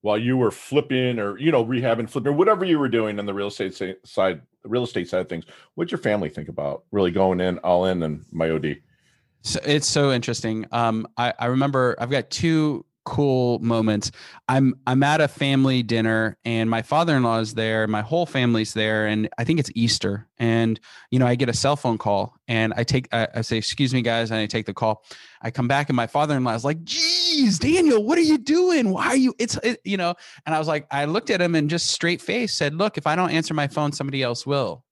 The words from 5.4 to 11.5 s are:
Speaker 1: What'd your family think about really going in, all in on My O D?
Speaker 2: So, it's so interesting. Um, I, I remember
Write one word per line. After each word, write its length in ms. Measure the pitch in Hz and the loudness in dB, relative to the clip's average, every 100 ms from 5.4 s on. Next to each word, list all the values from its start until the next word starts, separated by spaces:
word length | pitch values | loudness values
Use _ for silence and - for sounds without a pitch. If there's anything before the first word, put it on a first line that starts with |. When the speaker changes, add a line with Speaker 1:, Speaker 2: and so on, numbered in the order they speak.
| - - - | -10 -20 -18
Speaker 1:
What'd 160 | - 170 | -8 -6
your 80 | 214 | -2
family 300 | 117 104 82 | 0 0 -2
think 200 | - 76 | -6 -10
about 340 | - 71 69 _ | -6 -6 -6 _
really 200 | 104 92 | 0 2
going 280 | 90 95 90 | 4 2 2
in, 180 | 92 90 | -2 -2
all 260 | 90 90 | 2 2
in 180 | 92 90 | 2 0
on 220 | 80 76 - | -2 -6 -10
My 180 | 82 80 | -4 -2
O 80 | 80 | 0
D? 220 | 76 73 _ _ _ _ _ _ | -4 -8 _ _ _ _ _ _
Speaker 2:
So, 180 | - - | -6 -4
it's 240 | - 147 - | 0 0 0
so 240 | 147 139 | 2 2
interesting. 540 | 123 117 113 113 110 107 | 2 -2 -4 -4 -4 -4
Um, 360 | 120 117 110 - - | 0 0 0 -6 -2
I, 160 | 120 - | -2 -2
I 60 | |
remember 480 | 120 | 0